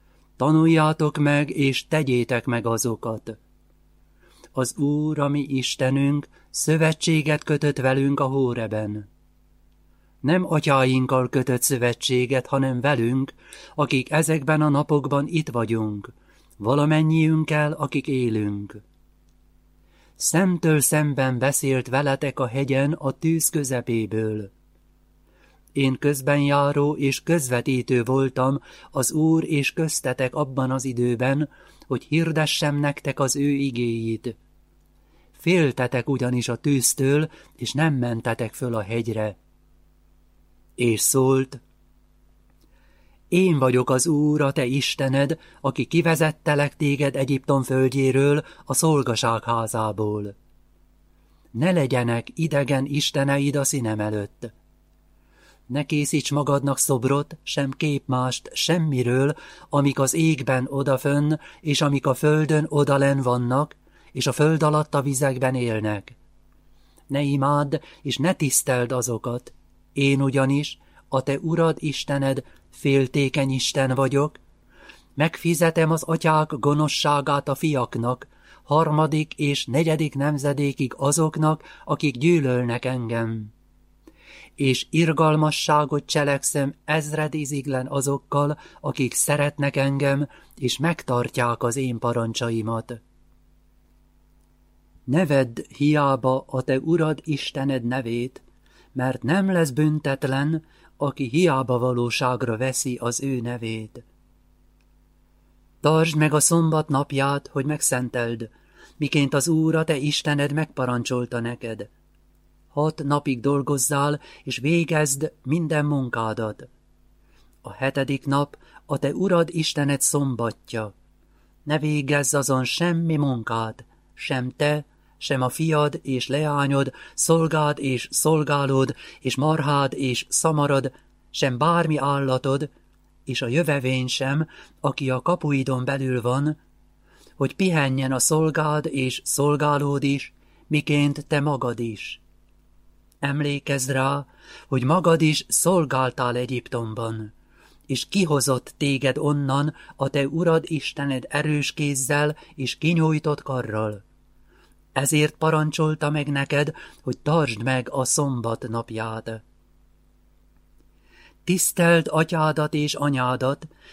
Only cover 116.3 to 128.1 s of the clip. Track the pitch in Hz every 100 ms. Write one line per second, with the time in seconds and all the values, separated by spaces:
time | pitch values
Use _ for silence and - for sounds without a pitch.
116.3 | 107 110 - 64 _ _ _ _ _ _
117.3 | _ _ _ - - 135 139 135 135 135
118.3 | 139 147 - _ - - 139 143 175 196
119.3 | 175 165 165 156 151 143 139 - 147 139
120.3 | 117 117 - - 113 104 - _ _ _
121.3 | _ _ _ 143 151 151 151 135 143 139
122.3 | 143 135 131 123 - 170 170 165 151 143
123.3 | 120 110 113 113 110 - _ _ - -
124.3 | 131 123 - 147 151 - _ _ _ -
125.3 | 135 160 - 160 151 147 165 - 127 -
126.3 | 143 151 143 139 139 139 - - - -
127.3 | 165 160 160 147 143 139 123 -